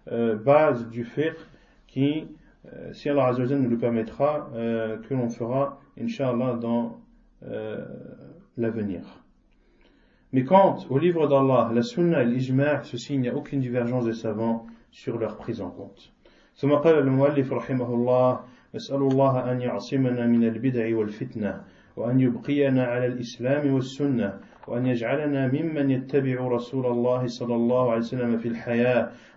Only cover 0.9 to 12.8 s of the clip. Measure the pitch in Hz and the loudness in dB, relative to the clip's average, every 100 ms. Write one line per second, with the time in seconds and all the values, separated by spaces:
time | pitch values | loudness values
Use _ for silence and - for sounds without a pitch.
0.9 | 117 117 143 160 - - - _ _ _ | -8 -8 -4 -4 -4 -18 -20 _ _ _
1.9 | 131 139 156 - - - _ - - 85 | -2 0 0 -8 -18 -20 _ -20 -16 -16
2.9 | - 147 143 127 127 127 143 117 113 120 | -8 -2 2 2 2 0 2 2 0 0
3.9 | 113 110 - 147 151 - 117 117 113 110 | 0 -4 0 0 0 -6 -6 -4 -2 -4
4.9 | 110 - 131 120 - 117 135 - - _ | -6 -4 -2 -2 -4 -4 -2 -2 -6 _
5.9 | - 117 - 131 120 127 117 117 117 117 | -8 -6 -2 -2 0 -2 -2 -2 -2 -2
6.9 | - - _ _ _ - 110 110 104 - | -8 -20 _ _ _ -12 -10 -8 -10 -12
7.9 | - - - - - - - 113 110 101 | -14 -18 -20 -20 -20 -14 -4 -2 -2 -4
8.9 | 87 - - _ _ _ _ _ _ _ | -6 -10 -20 _ _ _ _ _ _ _
9.9 | _ _ _ - 131 127 190 180 - - | _ _ _ -4 -2 4 6 6 2 -2
10.9 | 135 175 165 143 135 135 123 117 117 117 | 0 2 2 4 4 4 4 4 2 0
11.9 | - 175 151 120 131 127 131 147 143 | 0 2 2 2 0 0 2 2 0